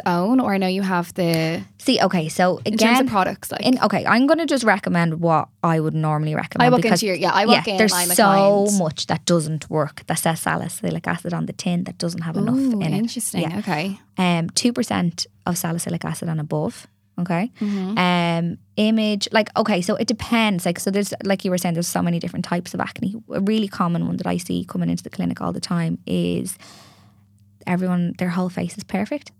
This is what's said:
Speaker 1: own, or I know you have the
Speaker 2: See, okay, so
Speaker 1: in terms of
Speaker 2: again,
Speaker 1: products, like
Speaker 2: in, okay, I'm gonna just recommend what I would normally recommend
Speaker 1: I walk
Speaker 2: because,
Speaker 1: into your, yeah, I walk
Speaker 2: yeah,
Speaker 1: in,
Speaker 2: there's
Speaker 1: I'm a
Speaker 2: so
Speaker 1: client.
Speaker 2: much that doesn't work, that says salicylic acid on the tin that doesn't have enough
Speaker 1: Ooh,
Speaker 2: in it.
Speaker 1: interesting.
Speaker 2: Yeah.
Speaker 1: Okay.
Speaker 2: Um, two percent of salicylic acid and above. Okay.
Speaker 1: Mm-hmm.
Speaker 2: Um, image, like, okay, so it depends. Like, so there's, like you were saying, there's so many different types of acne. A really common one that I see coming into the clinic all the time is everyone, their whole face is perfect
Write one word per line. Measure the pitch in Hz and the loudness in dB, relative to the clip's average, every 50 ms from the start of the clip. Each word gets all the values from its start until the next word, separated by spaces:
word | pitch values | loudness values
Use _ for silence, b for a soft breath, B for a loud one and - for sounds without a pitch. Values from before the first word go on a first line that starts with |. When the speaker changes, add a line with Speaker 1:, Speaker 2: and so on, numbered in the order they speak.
| - | 0
Speaker 1:
own, | 185 180 175 180 214 254 262 | 0 2 2 2 2 2 2
or | 240 - 196 | 2 2 0
I | 190 | 0
know | 190 185 | 0 0
you | 185 196 | 0 0
have | 196 190 185 175 175 170 - | 0 0 0 0 -2 -2 -2
the | - 180 170 165 160 160 160 165 196 196 - - - | -2 0 2 2 2 0 0 -2 -4 -8 -12 -18 -4
Speaker 2:
See, | - - 247 - | 0 0 2 4
okay, | - 190 185 175 156 160 | 2 2 2 0 -2 -2
so | - - 180 185 170 - - | 0 2 2 2 2 0 -2
Speaker 1:
in | 220 208 220 | -2 2 4
terms | |
of | 214 220 240 262 | 4 6 6 4
Speaker 2:
again, | 269 247 | 4 2
Speaker 1:
products, | 220 196 185 175 196 - - - | 2 2 0 0 -2 -6 -10 -10
like | - - - | -8 -2 2
Speaker 2:
in, | 226 262 - | 2 2 2
okay, | - 208 - 147 - | 2 0 0 0 2
I'm | - 202 233 262 277 | 4 4 4 6 4
gonna | 320 320 339 | 4 2 2
just | 294 302 254 | 0 0 2
recommend | 240 220 190 196 - 185 180 175 170 165 160 160 | 4 4 2 2 2 0 2 2 2 2 0 2
what | 170 165 160 151 - - _ _ - | 2 4 4 4 2 -2 _ _ 0
I | 170 165 160 | 2 2 2
would | 156 156 151 | 0 0 0
normally | 156 156 156 151 151 156 151 151 | 0 0 0 0 0 0 0 -2
recommend | 151 - - - - 240 | -2 -4 -4 0 2 4
Speaker 1:
I | 247 | 6
walk | 247 233 | 6 4
Speaker 2:
because, | - 226 202 175 | 4 4 2 2
Speaker 1:
into | 233 | 2
your, | 202 185 | 0 0
yeah, | 151 185 175 | 0 0 2
I | - 185 208 | 2 4 6
walk | 214 214 - 160 | 6 4 4 4
Speaker 2:
yeah, | 226 | 0
Speaker 1:
in, | 196 185 | 2 2
Speaker 2:
there's | - 202 | 2 2
Speaker 1:
I'm | 185 180 180 175 | 2 0 0 0
a | 180 | 2
Speaker 2:
so | - | 4
Speaker 1:
client. | 220 196 196 196 196 202 202 202 202 208 208 196 | 4 6 6 6 6 6 6 4 4 2 2 2
Speaker 2:
much | 175 156 143 - - - | 0 0 -4 -6 -2 -2
that | 165 160 - | -2 -2 2
doesn't | - 175 165 151 156 160 147 - - | 2 2 2 2 0 -4 -6 -6 -4
work, | - 156 147 151 - - - | -2 -2 -2 -2 -6 -12 -6
that | - 160 - | -4 -4 0
says | - 170 160 165 | 0 0 -2 0
salicylic | - 165 156 - - 175 - - - 175 160 165 - 170 | -2 -2 -2 -2 -4 -8 -10 -6 -4 -4 -4 -4 -4 -4
acid | 170 165 - 175 175 | -4 -4 -4 -6 -4
on | 165 160 | -4 -4
the | - | -6
tin | 151 - - 180 175 175 - | -8 -6 -4 -2 -2 -2 -4
that | 180 180 - | -6 -8 -6
doesn't | 175 170 175 - | -6 -6 -6 -6
have | 165 170 160 | -8 -6 -4
enough | - 202 226 247 | -2 0 0 0
Speaker 1:
Ooh, | 269 269 262 226 202 | 0 0 0 0 0
Speaker 2:
in | 180 156 151 | 0 0 0
it. | 196 | 0
Speaker 1:
interesting. | 226 233 - 247 - - - 180 | -2 -2 -4 -6 -8 -4 -4 -2
Speaker 2:
Yeah. | 170 165 170 202 | -4 -2 -4 -4
Speaker 1:
Okay. | 214 202 165 151 170 196 196 - _ _ _ | -2 -2 -2 -2 -2 -4 -6 -8 _ _ _
Speaker 2:
Um, | - 185 180 175 165 165 170 | 0 2 2 2 0 0 -2
two | - - - 240 | -4 0 0 0
percent | 240 - 233 - 208 190 180 170 - - - - _ _ _ | 0 0 -2 -2 0 0 0 0 -2 -4 -10 -10 _ _ _
of | 180 175 - | -4 -4 -2
salicylic | - 170 165 170 - 175 170 165 - | -2 -4 -4 -4 -4 -4 -4 -4 -4
acid | 160 160 - - 165 | -6 -6 -4 -4 -4
and | 160 156 | -4 -4
above. | 151 156 156 151 156 233 - - - _ _ _ _ _ _ - | -4 -2 -2 -2 -2 -4 -6 -8 -18 _ _ _ _ _ _ -6
Okay. | 175 175 170 170 202 254 - - | -4 -2 0 -2 -2 -4 -4 -6
Speaker 1:
Mm-hmm. | 214 208 202 196 185 185 214 180 | -4 -2 -2 -2 -4 -2 0 2
Speaker 2:
Um, | 180 180 180 175 170 170 170 170 170 170 - - _ _ _ | 2 2 2 2 2 0 0 0 -2 -4 -6 -8 _ _ _
image, | - 214 220 220 220 220 214 208 202 - - | 0 2 2 2 2 0 0 -2 -2 -4 0
like, | - 220 214 - - | 2 2 2 2 0
okay, | - 220 214 208 180 | -2 0 2 0 0
so | 175 - 160 | 0 0 -2
it | - 233 | -2 0
depends. | - 233 - - - 240 226 220 214 196 175 - | -2 -2 -4 -2 0 2 2 2 2 0 0 0
Like, | 180 175 - | -2 -2 -2
so | - 202 | -2 -2
there's, | 190 202 202 - - - - | 0 0 -2 -2 -6 -6 0
like | 196 196 190 - | 0 0 0 0
you | 190 | -2
were | 180 180 | -2 0
saying, | - 180 165 | 0 -2 -2
there's | 170 175 - | -2 -4 -2
so | - 175 | -2 0
many | 175 175 170 165 | 0 0 0 -2
different | - 175 - - 180 | -4 -6 -6 -6 -4
types | - 175 175 180 - - | -4 -4 -4 -4 -6 -6
of | - | -4
acne. | - - - - - 190 208 226 - - | -4 -6 -6 -6 -6 -6 -6 -8 -12 -6
A | - 185 | -4 -2
really | 196 202 220 220 208 196 | 0 2 2 0 0 -2
common | - - 185 170 170 165 170 | -2 -2 0 0 0 0 -2
one | 170 175 180 | -2 -2 -2
that | 180 | -2
I | 180 180 | -2 -2
see | 175 - - - - 180 | -2 -4 -4 -4 -4 -4
coming | - - 185 170 - | -4 -4 -2 -2 -2
into | - 170 | -2 -4
the | - - | -6 -10
clinic | - - - - 180 - | -6 -4 -4 -4 -4 -4
all | - 175 | -4 -6
the | 175 - | -6 -6
time | - - 175 170 165 165 170 175 - | -6 -4 -2 -2 0 -2 -4 -6 -4
is | - 180 175 175 - - - - - - B B B B B B B B B B B B B B B _ _ _ _ _ _ - | -4 -2 0 0 0 -2 -2 -4 -6 -10 B B B B B B B B B B B B B B B _ _ _ _ _ _ -4
everyone, | - 180 180 185 185 180 175 175 170 - - | -4 -2 -2 0 0 0 0 0 -2 -2 -2
their | 180 180 | -4 -2
whole | 170 185 185 180 | 0 0 -2 -2
face | 180 180 175 175 - | -2 -4 -6 -4 -6
is | 208 - | -10 -8
perfect | - - 190 208 - 294 285 - - _ _ | -6 -4 -4 -2 -4 -6 -8 -8 -14 _ _